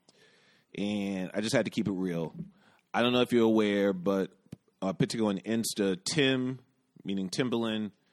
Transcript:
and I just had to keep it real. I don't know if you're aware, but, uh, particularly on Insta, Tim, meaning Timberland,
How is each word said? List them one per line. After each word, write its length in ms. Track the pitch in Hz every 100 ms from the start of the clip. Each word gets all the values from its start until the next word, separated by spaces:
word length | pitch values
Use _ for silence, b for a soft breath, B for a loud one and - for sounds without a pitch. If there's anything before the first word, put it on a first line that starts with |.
| _ b b b b b b -
and 540 | 101 107 98 95 92
I 60 | 101
just 140 | 107
had 100 | 120
to 60 | 98
keep 180 | - 101
it 40 |
real. 420 | 92 92 85 78 - - b b b b
I 100 | -
don't 100 | 120
know 80 | 123
if 120 | 123
you're 120 | 120
aware, 480 | 113 110 104 101 101
but, 380 | 95 90 98 92 _ _ - _ -
uh, 100 | 95
particularly 480 | 90 123 117 107 98
on 160 | 101 113
Insta, 380 | 110 - 98 90
Tim, 540 | - - 135 131 127 131 _ _ _ -
meaning 240 | 92 98 95
Timberland, 640 | - 131 117 113 110 104 - _